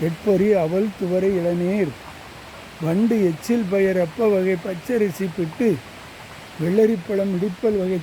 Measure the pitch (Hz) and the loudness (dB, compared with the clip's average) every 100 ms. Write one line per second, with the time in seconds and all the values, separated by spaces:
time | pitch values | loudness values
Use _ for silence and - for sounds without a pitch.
0 | 165 160 214 185 202 202 156 185 214 - | -4 -2 2 4 4 4 2 0 0 -2
1 | 180 185 196 190 170 175 175 208 165 120 | 0 2 2 2 0 0 0 0 0 -4
2 | - - - - - - - - 160 180 | -14 -18 -18 -18 -18 -18 -16 -4 0 2
3 | 226 220 185 156 - 240 190 196 190 185 | 4 4 2 0 0 0 2 2 2 2
4 | 170 190 220 190 185 185 196 180 - 240 | 0 2 2 4 2 0 -4 -8 -2 0
5 | 202 156 190 175 165 - 240 139 - - | 0 0 -4 -2 -4 0 2 0 -4 -18
6 | - - - - - - 160 202 220 214 | -18 -18 -18 -18 -14 -4 0 4 4 2
7 | 170 196 196 180 202 180 226 202 185 185 | -2 0 0 0 -2 -2 0 0 0 -2